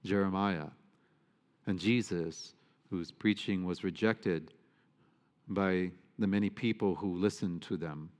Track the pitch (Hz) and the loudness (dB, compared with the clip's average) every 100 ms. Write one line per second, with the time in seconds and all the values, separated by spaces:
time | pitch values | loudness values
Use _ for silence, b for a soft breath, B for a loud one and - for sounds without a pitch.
0 | 98 101 98 95 101 85 78 - _ _ | 2 2 2 2 2 0 -6 -14 _ _
1 | b b b b _ _ - 90 98 120 | b b b b _ _ -4 0 2 2
2 | 110 87 82 78 - - b b _ 92 | 2 -2 -4 -6 -16 -20 b b _ -6
3 | 82 - 110 104 - 98 90 87 95 82 | -6 0 0 2 0 -2 -2 -2 -4 0
4 | 110 110 101 82 78 - b b b b | 0 2 0 -2 -4 -20 b b b b
5 | b b b _ - 95 95 92 90 - | b b b _ -4 0 2 2 0 -6
6 | - - 104 101 101 - 117 107 104 82 | -18 -2 2 2 0 0 0 2 0 0
7 | 101 87 101 - 98 85 - 95 82 76 | -2 2 0 2 -4 -4 -4 -4 -4 -8
8 | 78 | -12